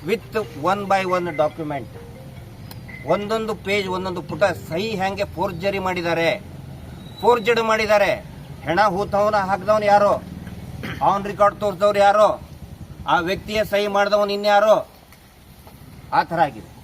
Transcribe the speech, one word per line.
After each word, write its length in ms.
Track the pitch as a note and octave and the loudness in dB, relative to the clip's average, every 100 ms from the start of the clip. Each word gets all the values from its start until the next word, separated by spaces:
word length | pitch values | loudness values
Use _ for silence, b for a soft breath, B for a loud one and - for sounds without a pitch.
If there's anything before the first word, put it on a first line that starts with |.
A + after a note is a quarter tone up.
| D3 | -2
with 300 | A3+ - A3 G3+ C3+ | -4 -2 -6 -6 -4
one 180 | D#3+ G3+ G3 | -2 -2 0
by 140 | G3 F#3 F3+ | 0 2 0
one 120 | F3 D3+ | -2 0
document, 480 | D3+ E3 D3+ C#3+ A2 - - - - - - - - - - - C3+ | 0 0 -8 -8 -10 -16 -16 -16 -16 -16 -18 -16 -16 -16 -14 -12 -2
ಒಂದೊಂದು 480 | F#3 G#3 A3 A3 | 0 0 -2 -2
ಪೇಜ್, 340 | G#3+ F#3+ G3+ F#3+ | -6 -2 -2 -2
ಒಂದೊಂದು 340 | F#3 F#3+ F3 | -4 -4 -6
ಪುಟ 220 | D3+ E3+ | -8 0
ಸಹಿ 520 | G3 E3 - D#3+ A3 G3+ | 0 0 -6 -4 -4 -2
ಹ್ಯಾಂಗೆ 280 | F#3+ G3 | -4 -2
ಫೋರ್ಜರಿ 540 | G3+ - G3+ E3+ G3 G3 | -6 -2 -4 -2 -2 -2
ಮಾಡಿದ್ದಾರೆ, 640 | F#3 F3+ E3+ E3 E3 B2+ - - - - - - - - | -2 -2 -2 0 0 -2 -8 -16 -16 -16 -16 -16 -16 0
ಫೋರ್ಜರಿ 420 | G#3+ A#3+ G#3+ A#3 | 2 4 2 2
ಮಾಡಿದ್ದಾರೆ. 640 | A3+ A3 G#3+ G#3 F#3+ B2+ - - - - | 2 0 4 4 4 0 -6 -16 -16 -10
ಹೆಣ 180 | C3+ F3 | -2 2
ಹೂತವನ 560 | G#3+ F3+ G3+ G3+ G#3 G#3+ | 2 2 -2 0 2 2
ಹಾಕ್ದವನು 480 | F#3+ G3 F#3+ G#3+ | 0 -2 2 2
ಯಾರೋ, 380 | G#3 G3+ G3+ E3+ - - - - - - - - | 6 6 6 2 -2 -14 -14 -14 -14 -12 -10 0
ಅವನ್ 220 | C#3+ G3 | 2 2
ರೆಕಾರ್ಡ್ 360 | G3+ F#3 G3+ G3+ | -2 2 2 4
ತೋರಿಸಿದವ್ರು 380 | G#3 F3+ G3+ G3+ | -4 2 2 6
ಯಾರೋ, 420 | G3 G#3 G3+ C3 - - - - - - - | 6 8 4 4 -8 -18 -18 -16 -16 -10 0
ಆ 100 | E3 | 0
ವ್ಯಕ್ತಿಯ 460 | E3+ F#3+ - G#3+ | 2 -4 -2 -2
ಸಹಿ 220 | G3+ G3+ G#3 | 0 0 2
ಮಾಡಿದವನು 460 | G3+ G3+ G#3 G3+ | 2 4 2 2
ಇನ್ಯಾರೋ, 560 | G3+ G#3+ G3+ G#3+ F3+ - - - - - - - - - - - - - | 0 4 6 6 4 2 -16 -20 -20 -20 -20 -20 -20 -20 -20 -20 -20 -2
ಆ 100 | C#3+ | -2
ಥರ 180 | - E3+ | 0 0
ಆಗಿದೆ. 300 | D3+ A2+ F2 - | 0 -2 -18 -20